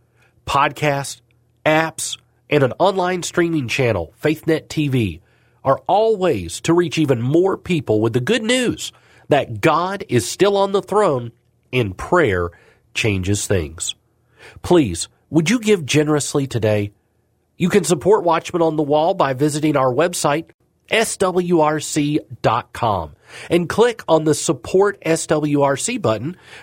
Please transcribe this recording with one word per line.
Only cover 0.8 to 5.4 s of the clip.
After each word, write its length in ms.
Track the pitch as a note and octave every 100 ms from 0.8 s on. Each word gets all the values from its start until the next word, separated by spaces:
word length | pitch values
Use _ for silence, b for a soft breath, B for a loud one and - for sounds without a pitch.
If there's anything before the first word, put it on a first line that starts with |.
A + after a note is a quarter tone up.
| D3+ C#3 C#3 - _ _ _ _
apps, 540 | D3+ D#3 D#3+ - - - _ _ -
and 140 | D3
an 80 | B2+ -
online 420 | F#3 F#3+ F3+ F3+
streaming 460 | - F3 E3+ D#3+ A#2+
channel, 440 | - A#2+ G2 E2 _
FaithNet 480 | D3+ D#3 D#3+ D#3 -
T 200 | D#3+ D3
V, 320 | B2+ G2+ D#2+ _ _